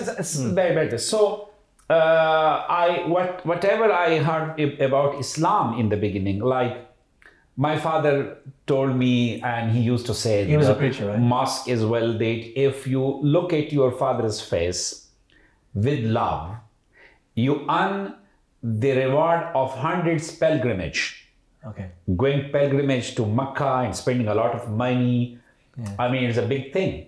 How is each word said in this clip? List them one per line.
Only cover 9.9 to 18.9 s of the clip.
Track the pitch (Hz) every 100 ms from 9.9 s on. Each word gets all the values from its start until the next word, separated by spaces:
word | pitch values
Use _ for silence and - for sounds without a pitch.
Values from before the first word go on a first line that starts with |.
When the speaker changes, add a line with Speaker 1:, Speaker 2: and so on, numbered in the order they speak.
| 120 -
Speaker 1:
to |
say, | 104 117 104 98
Speaker 2:
He | 147
was | 139
a |
Speaker 1:
the | 135
Speaker 2:
preacher, | 139 - 101
right? | 104
Speaker 1:
mosque | 120 123 135 - -
as | 120 110
well, | 117 113 107
that | 113 117 110 131 139
if | 135 127
you | 131 135 135 147 160
look | 175
at | 165 147
your | 147 127
father's | 120 135 117 113 104
face | - 87 85 90 - - - _ _ _ _ _ _ 98
with | 117 147
love, | 113 113 95 76 80 110 - _ _ _ - _ _ -
you | 127 143 135
earn | 165 196 196 196 - _ _ _ _
the | 117 110 139